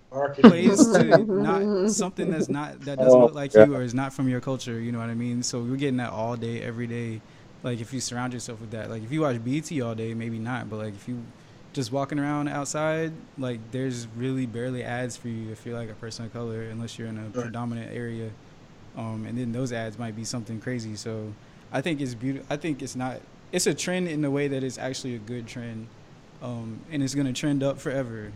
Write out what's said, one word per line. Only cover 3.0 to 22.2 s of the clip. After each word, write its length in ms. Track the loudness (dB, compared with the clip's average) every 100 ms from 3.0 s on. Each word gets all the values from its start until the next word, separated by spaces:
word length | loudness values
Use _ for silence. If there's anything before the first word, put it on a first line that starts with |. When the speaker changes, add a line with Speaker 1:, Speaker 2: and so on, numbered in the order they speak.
| 10 10
Speaker 4:
Oh, 60 | 10
Speaker 2:
look 100 | 6
like 180 | 6
Speaker 4:
yeah. 120 | 10 10
Speaker 2:
you 100 | 8
or 60 |
is 120 | -2
not 180 | -2 -4
from 140 | -2 0
your 140 | 0
culture. 380 | -2 -6 -4 -6
You 120 | -4
know 80 | -4
what 100 | -4
I 40 |
mean? 280 | -4 -2 -2
So 200 | -2 -4
you're 140 | -4 -2
getting 200 | 0 0
that 140 | -2
all 240 | -4 -4 -2
day, 260 | -4 -6
every 260 | -6 -6 -6
day. 340 | -6 -6 -8 -12 -20 -20 -10
Like, 160 | -6 -6
if 140 | -6
you 60 | -6
surround 340 | -6 -4 -6
yourself 260 | -6 -10 -12
with 120 | -10
that, 180 | -10 -8
like, 140 | -8
if 80 | -6
you 100 | 0
watch 200 | 0 0
B 140 | -2 -4
E 40 |
T 200 | -2 -4
all 120 | -4 -4
day, 180 | -6
maybe 260 | -4 -6 -6
not. 300 | -4 -6 -6
But, 80 | -8
like, 180 | -8 -10
if 120 | -10
you 140 | -10 -10 -18 -20 -20 -12
just 180 | -6 -4
walking 280 | -2 -2 -2
around 280 | -2 -2 -2
outside, 640 | -4 -4 -2 0 0 -2 -6 -16 -8
like, 220 | -6 -6 -6
there's 360 | -4 -4 -4 -8 -6
really 280 | -2 -2 -4
barely 360 | -4 -6 -6
ads 320 | -6 -4 -6 -6
for 120 | -8
you 220 | -8 -8
if 140 | -10 -10
you're, 120 | -8
like, 120 | -10
a 40 |
person 320 | -10 -12 -10 -10
of 80 |
color, 300 | -8 -6 -6
unless 340 | -8 -8 -8 -8
you're 100 | -10
in 100 | -8
a 40 |
Speaker 1:
Right. 120 | -8
Speaker 2:
predominant 600 | -6 -6 -6 -6 -6 -8 -8
area. 360 | -8 -8 -10 -12 -20 -20 -20 -20 -18 -10
Um, 280 | -8 -6 -6
and 120 | -6
then 140 | -4
those 180 | -4 -4
ads 260 | -4 -6 -8
might 180 | -10 -8
be 80 | -8
something 340 | -8 -8 -8
crazy. 360 | -6 -6 -6 -8
So 340 | -8 -8 -8 -12 -18 -20 -8
I 80 | -4
think 200 | -2 -4
it's 140 | -4
beauti-, 280 | -4